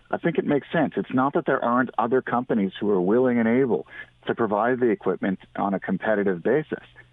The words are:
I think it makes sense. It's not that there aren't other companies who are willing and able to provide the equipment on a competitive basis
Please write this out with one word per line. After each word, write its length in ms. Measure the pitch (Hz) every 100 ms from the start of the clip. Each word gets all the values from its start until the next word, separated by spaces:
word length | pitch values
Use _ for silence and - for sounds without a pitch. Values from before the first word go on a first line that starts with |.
| -
I 60 | -
think 200 | 170 170
it 80 | 143
makes 220 | 143 -
sense. 220 | 175 131 -
It's 160 | 92
not 180 | 127 139 175
that 100 | 156
there 180 | 135
aren't 280 | 117 123 120 -
other 240 | 117 131
companies 520 | - 120 127 120 95 -
who 120 | 104
are 100 | 95
willing 400 | 90 117 131 120
and 80 | 113
able 400 | 120 131 98 - - - _ -
to 100 | -
provide 460 | 110 104 117 127
the 80 | 123
equipment 500 | 98 98 92 98 92 - -
on 180 | 101
a 60 | 95
competitive 640 | - 185 110 104 98 87
basis 400 | 107 139 156 - - - -